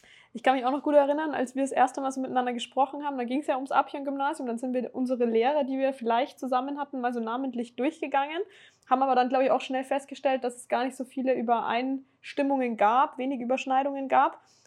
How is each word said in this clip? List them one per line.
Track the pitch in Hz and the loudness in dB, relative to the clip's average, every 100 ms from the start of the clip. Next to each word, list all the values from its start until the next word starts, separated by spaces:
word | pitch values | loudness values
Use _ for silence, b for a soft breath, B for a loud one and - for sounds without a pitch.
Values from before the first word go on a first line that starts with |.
| B B B | B B B
Ich | 226 | -2
kann | - 269 | 2 2
mich | |
auch | 240 | 0
noch | 277 | -2
gut | 285 | 4
erinnern, | 294 277 285 311 | 4 4 0 -2
als | 277 254 | -2 -4
wir | 262 | -2
das | 269 | -2
erste | - 262 277 | 2 2 2
Mal | 269 | -6
so | 269 | -4
miteinander | 262 254 247 | -4 -2 -2
gesprochen | 240 233 - 277 285 | -4 -6 -2 -2 -2
haben, | 294 277 | -8 -6
da | |
ging's | 240 262 294 | -4 -4 -2
ja | 262 | -4
ums | 277 | 0
Apian-Gymnasium, | - 294 294 277 277 277 302 254 | 0 0 -4 -6 -4 -4 -4 -6
dann | 233 | -4
sind | 254 | -4
wir | 254 233 | -4 -4
unsere | - 254 254 240 | -4 -2 0 2
Lehrer, | 226 233 302 | 2 4 2
die | 262 269 | 0 0
wir | 269 | -2
vielleicht | 269 226 233 277 - | -2 0 0 0 -6
zusammen | 262 254 269 285 | -2 -2 -2 -6
hatten, | 285 269 | -8 -4
mal | 240 | -4
so | 240 | -4
namentlich | 226 240 269 240 240 - | -4 -4 -4 -6 -8 -4
durchgegangen, | 262 311 294 277 285 330 427 B B B _ | -4 -2 -2 -2 -2 -4 -8 B B B _
haben | 262 | 2
aber | 269 | 4
dann, | 254 254 | 4 4
glaub | 262 | 2
ich, | 262 | 4
auch | 254 | 2
schnell | - 262 | 0 -6
festgestellt, | 262 277 277 269 277 262 | -2 -4 -4 -4 0 0
dass | 233 240 | -2 -8
es | - | -4
gar | 233 | -2
nicht | 262 254 | -2 -4
so | |
viele | 247 - 262 | -10 -4 0
Übereinstimmungen | 247 233 233 - 226 254 269 - _ - - 277 277 247 220 | 0 2 2 2 0 0 -4 -8 _ -12 -2 0 2 0 4
gab, | 208 240 294 - | 4 6 2 0
wenig | 254 277 | -4 -4
Überschneidungen | 240 254 262 262 277 277 269 | -2 -2 2 0 0 -2 2
gab. | 254 285 - b b | 4 4 0 b b